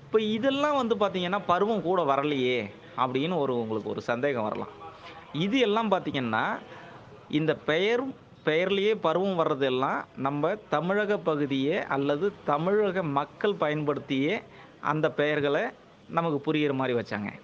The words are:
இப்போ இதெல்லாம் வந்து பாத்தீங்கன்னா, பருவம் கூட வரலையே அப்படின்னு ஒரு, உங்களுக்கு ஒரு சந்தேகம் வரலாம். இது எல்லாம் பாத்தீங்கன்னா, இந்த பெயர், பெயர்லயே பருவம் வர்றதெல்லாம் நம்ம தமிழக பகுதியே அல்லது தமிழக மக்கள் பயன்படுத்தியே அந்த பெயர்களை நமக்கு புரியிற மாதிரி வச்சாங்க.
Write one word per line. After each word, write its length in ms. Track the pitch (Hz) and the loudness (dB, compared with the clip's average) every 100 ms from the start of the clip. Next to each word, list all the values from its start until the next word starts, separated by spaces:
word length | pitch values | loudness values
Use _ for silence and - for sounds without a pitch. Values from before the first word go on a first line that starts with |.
இப்போ 180 | - 220 | 0 0
இதெல்லாம் 640 | 214 220 269 269 294 285 240 | 2 0 0 0 0 0 0
வந்து 80 | 220 | 2
பாத்தீங்கன்னா, 440 | 202 185 175 202 - | 0 0 -2 -2 2
பருவம் 340 | 180 208 220 | 2 2 0
கூட 220 | 160 185 | 0 2
வரலையே 680 | 156 135 143 143 127 123 104 - - - | 4 2 2 2 2 2 -2 -8 -14 -2
அப்படின்னு 400 | 127 131 151 180 | 0 2 0 0
ஒரு, 240 | 139 123 | 2 0
உங்களுக்கு 280 | 113 110 104 | 0 -2 -2
ஒரு 120 | 107 | -6
சந்தேகம் 420 | 101 120 139 127 | -2 0 2 0
வரலாம். 240 | 107 98 104 - - - - - - | -2 -4 -8 -10 -18 -16 -18 -18 -10
இது 260 | 143 190 269 | -4 0 2
எல்லாம் 320 | 233 214 226 | 4 2 2
பாத்தீங்கன்னா, 680 | 190 147 139 123 110 147 220 - - - - - - - | 0 0 -2 -2 0 -2 -4 -10 -18 -18 -20 -20 -20 -4
இந்த 260 | 147 156 147 | -2 0 -2
பெயர், 460 | - 156 196 240 269 - - - - | 0 0 2 0 -2 -10 -20 -6 0
பெயர்லயே 500 | 156 185 196 202 214 | 2 2 2 2 2
பருவம் 440 | 180 160 196 180 | 2 2 0 0
வர்றதெல்லாம் 680 | 156 143 135 127 135 214 - - | 0 2 2 2 0 -2 -6 -4
நம்ம 400 | 131 147 156 214 - | -2 0 0 -2 -2
தமிழக 480 | 151 165 202 208 202 | -2 0 0 0 0
பகுதியே 680 | 165 151 143 135 135 185 - | 0 0 0 0 0 0 -2
அல்லது 480 | 139 139 147 196 - - | -2 0 0 0 -2 -2
தமிழக 580 | 147 170 202 208 185 | 0 2 2 2 0
மக்கள் 500 | 165 139 147 - 214 | 0 0 -2 -2 -2
பயன்படுத்தியே 920 | 196 156 151 147 139 123 135 139 214 - - - - | 0 0 0 0 -2 -2 0 0 0 -6 -20 -20 -8
அந்த 300 | - 151 156 | -2 0 0
பெயர்களை 500 | - 147 151 143 147 233 - - - - | 2 2 2 2 0 -2 -8 -20 -20 -6
நமக்கு 440 | - 170 147 147 | -2 0 0 0
புரியிற 200 | 156 147 | 0 2
மாதிரி 260 | 135 131 120 | 2 2 0
வச்சாங்க. 320 | 107 107 101 - | -2 -4 -6 -8